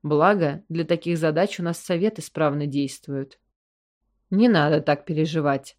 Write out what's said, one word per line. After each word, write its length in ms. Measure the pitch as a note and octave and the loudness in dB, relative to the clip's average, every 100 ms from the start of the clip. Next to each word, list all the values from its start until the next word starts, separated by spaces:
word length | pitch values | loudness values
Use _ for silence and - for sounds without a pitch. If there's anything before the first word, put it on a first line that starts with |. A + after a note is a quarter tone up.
Благо, 600 | D3+ D3 E3+ G#3 D#3 D3+ _ | 0 2 4 4 0 -2 _
для 160 | E3 | -6
таких 360 | D#3+ E3+ E3+ E3+ | -2 -2 -2 -2
задач 400 | D#3+ D#3 G3+ - | 0 0 -2 -2
у 40 | |
нас 140 | E3+ E3+ | -6 -6
совет 400 | - F3 G#3 A3 | -4 -2 -2 -4
исправно 480 | - - D3+ C#3+ D3 | -14 -2 -2 0 -4
действует. 720 | C#3 C3+ - - C#3 C#3 _ _ _ _ _ _ _ _ _ _ | -4 -4 -8 -10 -10 -10 _ _ _ _ _ _ _ _ _ _
«Не 180 | F#3+ A#3+ | 4 4
надо 320 | F#3+ D3 D3+ | 6 4 2
так 240 | D3 C#3+ - | 2 -2 -2
переживать». 720 | D#3 D#3 D#3+ D3 C#3 - | -2 0 0 0 -2 -6